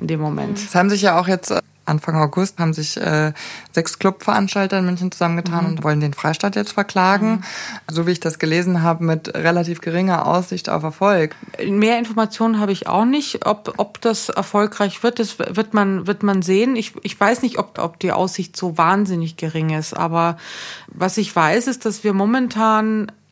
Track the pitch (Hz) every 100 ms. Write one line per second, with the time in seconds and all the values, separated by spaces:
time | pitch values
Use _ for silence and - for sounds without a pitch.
0 | 165 160 151 147 139 - - 175 190 202
1 | 196 165 180 185 - 90 - _ - 151
2 | - 160 147 156 190 - 165 156 151 -
3 | - 151 156 151 - - - - 165 -
4 | 196 190 - 208 196 202 190 196 180 180
5 | 185 - 170 170 175 170 180 160 151 151
6 | 147 143 151 160 202 196 208 - 202 190
7 | 185 202 220 220 185 - - 220 - 160
8 | 170 175 165 151 160 160 180 175 165 165
9 | 165 160 - - 160 175 170 170 - 170
10 | 190 170 - 175 180 180 - 165 160 156
11 | 196 196 151 - - - - 202 214 233
12 | 226 220 214 - 226 214 208 190 - 190
13 | 226 285 277 - - 214 - - 208 -
14 | 233 214 - - 190 208 208 - 202 -
15 | 233 240 214 - - 180 214 214 196 190
16 | 165 208 202 196 175 190 247 247 214 -
17 | - - 202 247 254 - - - 170 -
18 | 185 - 185 185 180 - 185 165 165 196
19 | 202 175 165 165 160 160 160 156 156 -
20 | 165 165 170 165 - - - - - -
21 | 180 202 208 - 160 202 247 254 226 208
22 | 214 196 202 254 254 214 220 214 220 220
23 | 208 - _